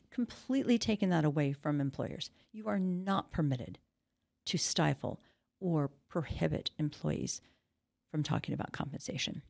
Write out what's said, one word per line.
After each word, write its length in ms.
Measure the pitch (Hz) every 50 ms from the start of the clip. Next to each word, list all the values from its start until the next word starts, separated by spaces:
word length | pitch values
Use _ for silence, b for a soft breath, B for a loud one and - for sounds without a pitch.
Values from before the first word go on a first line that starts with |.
| _ _
completely 680 | - - 240 - - - - - 254 277 - - 233 220
taken 320 | - - 214 - 202 185
that 140 | 175 160 151
away 280 | 151 143 156 143 139
from 280 | 143 - - 156 147 143
employers. 500 | 139 139 139 - 120 - - - - - _ b b b
You 160 | b 214 214 214
are 100 | 208 196
not 520 | 185 185 180 180 185 196 196 - - -
permitted 480 | - - 156 139 131 123 - - - - _ _ _ _ _ _ _ _ _ _ _ _ -
to 120 | - - 165
stifle 640 | - - - 185 156 147 135 - - 101 - - b b b b b b _ -
or 300 | 190 180 165 151 143 139 - _ _ -
prohibit 640 | - 175 143 - - - 170 156 147 - - - - -
employees 640 | 151 147 - - - 151 - - - - - - - b b b b b b _ _ _ _ _ _ _
from 120 | - 151
talking 320 | 147 - - - - - -
about 180 | - - -
compensation. 680 | - - - 131 135 - - - - - - - - 160 -